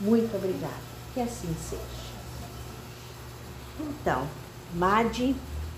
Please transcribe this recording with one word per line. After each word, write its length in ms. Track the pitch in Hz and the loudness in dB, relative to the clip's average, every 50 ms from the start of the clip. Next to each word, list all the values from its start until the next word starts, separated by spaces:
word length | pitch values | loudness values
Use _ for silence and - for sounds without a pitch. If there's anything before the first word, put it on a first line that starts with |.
Muito 340 | 196 208 233 226 226 220 208 | 4 6 8 8 6 4 2
obrigada. 540 | 190 190 190 180 - 165 139 - - - - - - - - - | 0 2 0 0 0 -2 -4 -4 -6 -10 -10 -10 -10 -10 -4 -2
Que 60 | 254 | 0
assim 340 | 240 233 - - - 170 160 - - - | 0 0 -2 -2 -2 -2 -2 -2 -4 -4
seja. 420 | - - - - - - - - - - - - - - - - - - - - - - - - - - - - - - - - - - - - - - - - - - | -4 -6 -6 -6 -8 -8 -8 -8 -10 -10 -10 -10 -8 -8 -8 -8 -8 -10 -10 -10 -10 -10 -12 -12 -12 -12 -12 -12 -12 -12 -12 -12 -12 -12 -12 -12 -12 -12 -12 -10 -6 -4
Então, 460 | 311 302 277 - - 180 143 127 139 151 - - - - - - - - | -4 -4 -2 0 2 4 4 4 2 -2 -4 -6 -10 -12 -12 -12 -10 -4
Madi, 600 | 170 170 180 185 202 220 233 226 220 233 247 269 262 - - - - - - - - | 2 4 6 8 8 8 6 6 4 4 4 4 4 2 0 -4 -4 -4 -4 -4 -6